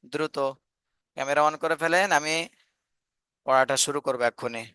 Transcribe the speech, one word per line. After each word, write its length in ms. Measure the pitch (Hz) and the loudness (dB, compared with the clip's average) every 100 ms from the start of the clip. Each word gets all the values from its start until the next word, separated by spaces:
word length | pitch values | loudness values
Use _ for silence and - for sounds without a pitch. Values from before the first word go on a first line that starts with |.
| 131 | -10
দ্রুত 240 | 147 156 - 135 135 _ _ _ _ _ - | -6 -6 -2 -4 -4 _ _ _ _ _ -10
ক্যামেরা 240 | 135 143 151 | -2 2 2
on 60 | 156 | 0
করে 140 | 165 156 | -4 -2
ফেলেন, 240 | 165 170 196 156 | 2 2 4 2
আমি 160 | 151 160 165 _ _ _ _ _ _ _ _ _ - | 0 -4 -6 _ _ _ _ _ _ _ _ _ 0
পড়াটা 300 | 131 131 135 | 2 2 0
শুরু 140 | - 143 139 | 0 -2 -4
করবো 160 | 127 120 | 0 -2
এক্ষুনি। 320 | - 123 117 113 | -2 -8 -8 -14